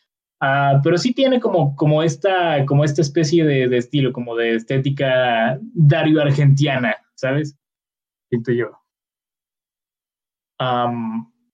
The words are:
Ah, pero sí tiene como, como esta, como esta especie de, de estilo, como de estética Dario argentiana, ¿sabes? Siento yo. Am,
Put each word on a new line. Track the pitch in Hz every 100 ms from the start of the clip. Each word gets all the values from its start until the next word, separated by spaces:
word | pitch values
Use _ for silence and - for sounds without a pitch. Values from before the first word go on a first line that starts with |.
| _ _ _ _
Ah, | 139 139 139 135
pero | 165 175
sí | 247
tiene | 247 269 247
como, | 214 185 143 139
como | 151 151
esta, | 165 - 196 185 170 147
como | 139 143
esta | 151 160
especie | 156 170 156 170
de, | 156 135 127
de | 123
estilo, | 117 147 131
como | 123 120 117
de | 117
estética | 117 113 135 139 139 135 127 123 113 113 - -
Dario | 170 143 160 156 156
argentiana, | 143 143 139 139 147 131 120 104 _
¿sabes? | - 131 143 143 - _ _ _ _ _ _ _
Siento | 117 117
yo. | 120 107 - _ _ _ _ _ _ _ _ _ _ _ _ _ _ _ _ _ -
Am, | 127 123 120 120 113 113 113 _ _